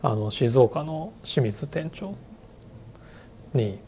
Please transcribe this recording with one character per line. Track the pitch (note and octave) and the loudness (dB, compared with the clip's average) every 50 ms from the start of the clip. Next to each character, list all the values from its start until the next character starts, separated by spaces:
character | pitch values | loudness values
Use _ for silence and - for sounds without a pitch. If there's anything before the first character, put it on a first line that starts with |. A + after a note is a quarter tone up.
あ | - C3+ A2+ | 2 2 2
の、 | G#2+ G#2+ G#2+ | 2 0 -2
静 | G#2 - B2+ A#2+ A#2 C3 | 0 2 2 4 8 8
岡 | B2 A2+ - D3+ D3+ | 8 8 6 0 -4
の | D#3 D#3+ D#3 D#3+ A3 - - - | -4 -4 -6 -6 -8 -12 -14 -12
清 | - - D3+ C3 | -2 0 2 2
水 | A2 G#2 - - C#3+ | 2 0 -4 -8 -6
店 | - D#3+ D#3 E3 | -4 -4 -6 -4
長 | - - G3 F#3+ G3+ - - - - - - - - - - - - - - - - - - - - - - - - - - - - | -8 -8 -10 -10 -10 -12 -14 -18 -20 -20 -20 -20 -20 -20 -20 -20 -18 -18 -18 -18 -20 -20 -20 -20 -20 -20 -20 -20 -20 -20 -20 -2 0
に | C#3 A2 G#2 F#2+ G2+ - | 0 0 0 -2 -6 -12